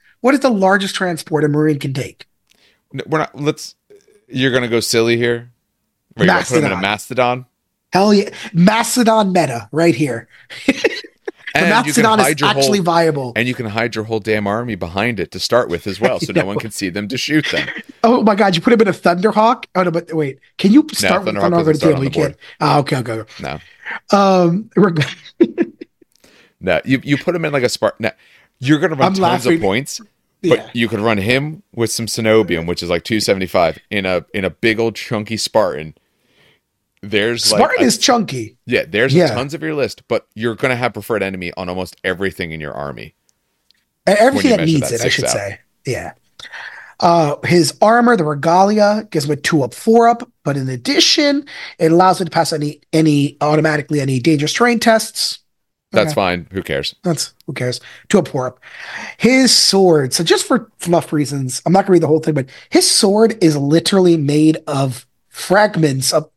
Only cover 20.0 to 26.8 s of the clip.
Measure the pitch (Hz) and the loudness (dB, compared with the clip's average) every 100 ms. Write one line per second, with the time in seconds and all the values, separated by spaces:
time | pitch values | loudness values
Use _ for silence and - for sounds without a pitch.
20 | 170 160 143 131 _ _ 196 262 302 - | -4 -4 -4 -6 _ _ 4 6 4 -2
21 | 185 185 190 202 190 170 160 151 160 135 | 0 0 0 -2 0 2 2 2 2 2
22 | 135 - 147 - - - 151 147 135 135 | 0 -2 -4 -4 -20 -4 0 0 0 -4
23 | 117 113 104 - 71 76 - _ - - | -4 -8 -10 -12 -10 -10 -14 _ -16 -16
24 | _ 202 196 185 175 180 220 - 196 165 | _ 2 4 4 2 0 -4 2 2 2
25 | 135 - - - 349 - - - - _ | -4 -6 -20 -2 -2 0 -6 -6 -20 _
26 | _ _ _ _ _ _ 92 80 | _ _ _ _ _ _ -2 -2